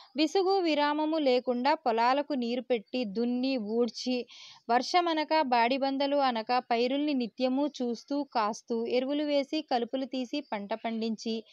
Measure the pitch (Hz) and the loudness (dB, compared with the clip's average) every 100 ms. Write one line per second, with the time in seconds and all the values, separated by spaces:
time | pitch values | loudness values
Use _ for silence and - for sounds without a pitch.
0 | - 262 302 392 370 392 339 294 294 302 | -8 -2 0 2 2 2 2 2 2 2
1 | 311 320 285 247 240 240 254 311 254 226 | 0 2 2 2 2 0 2 0 0 2
2 | 240 277 285 294 233 247 240 247 - 254 | 4 2 0 -2 -2 -2 -2 -4 -2 -4
3 | 233 190 240 247 262 262 202 226 240 - | -4 -2 -2 0 0 -2 -2 0 0 -2
4 | 254 254 226 - - - - 240 254 359 | -4 -4 -4 -14 -20 -12 0 0 2 2
5 | 349 311 302 311 285 240 233 269 269 269 | 2 0 2 0 2 2 2 2 0 0
6 | 277 285 269 233 220 247 247 233 247 277 | 0 2 2 0 0 0 0 0 0 0
7 | 294 277 233 - 254 262 294 - 247 226 | 0 0 -2 -2 0 0 -2 -2 -4 -4
8 | - 285 277 240 208 220 - 233 233 247 | -4 -4 -2 -2 -2 -4 -4 -4 0 -2
9 | 262 294 294 285 269 311 294 254 233 269 | 0 -2 0 0 0 -4 -2 -2 -2 -4
10 | 262 262 247 294 285 214 202 220 233 226 | -4 -4 -4 -6 -6 -6 -6 -6 -4 -4
11 | 226 220 233 220 - | -2 -4 -4 -6 -8